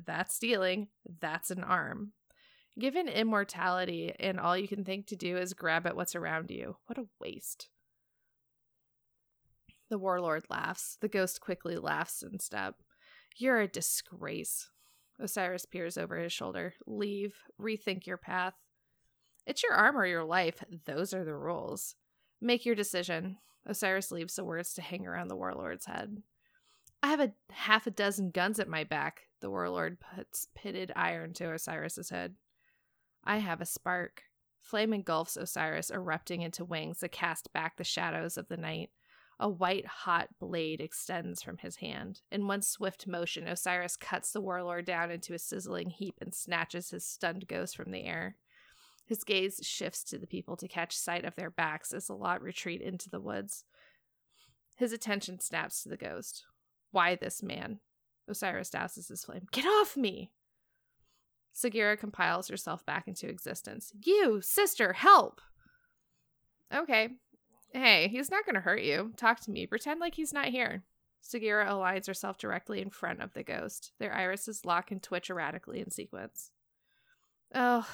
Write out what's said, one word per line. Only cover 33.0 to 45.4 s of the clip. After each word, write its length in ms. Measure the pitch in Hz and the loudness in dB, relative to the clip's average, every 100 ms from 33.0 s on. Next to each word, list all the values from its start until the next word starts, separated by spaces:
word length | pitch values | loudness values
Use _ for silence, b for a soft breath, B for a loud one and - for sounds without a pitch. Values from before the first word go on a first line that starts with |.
| _ _ | _ _
"I 140 | - 214 | -2 0
have 240 | 196 165 | 0 -4
a 40 | 170 | -4
spark." 580 | - 180 180 175 - - _ _ _ | -4 -2 -2 -4 -10 -20 _ _ _
Flame 320 | - 208 220 | -4 0 2
engulfs 420 | 208 175 160 165 - | 2 2 0 0 -4
Osiris, 540 | 170 165 156 156 - | -4 0 0 0 -2
erupting 500 | 185 180 156 - 175 | -4 -2 -2 -2 -4
into 220 | 170 - 170 | -4 -6 -4
wings 360 | 160 156 170 | -4 -4 -4
that 80 | 175 | -6
cast 400 | - 170 165 - | -2 -2 -2 -4
back 240 | 160 160 - | -2 -2 -2
the 80 | |
shadows 540 | 175 - 170 165 165 - | -2 0 0 0 -4 -6
of 100 | - | -6
the 80 | 170 | -6
night. 340 | 160 160 - b b b b b | -6 -6 -8 b b b b b
A 80 | 208 | 0
white, 360 | 180 180 196 - | 2 2 2 -2
hot 440 | - 190 170 - - | -4 2 2 2 -6
blade 400 | 180 170 156 156 | -4 -2 -2 -2
extends 640 | - - - 175 170 175 | -4 -6 -4 -4 -4 -6
from 160 | - 170 | -8 -10
his 200 | 180 - | -10 -8
hand. 440 | - - 185 190 - | -8 -6 -8 -12 -6
In 160 | 202 202 | -2 2
one 140 | 202 | 2
swift 460 | 202 - 196 - 190 | 0 0 -2 -4 -6
motion, 380 | 175 175 156 170 | -2 -2 -2 -4
Osiris 500 | 175 185 180 175 - | -2 0 0 0 -6
cuts 340 | - 180 - | -2 -2 -2
the 80 | 214 | -2
warlord 460 | 190 180 175 175 175 | -2 -2 -2 -2 0
down 260 | 170 170 | 0 0
into 220 | 170 - | -2 -6
a 60 | |
sizzling 500 | 170 | -6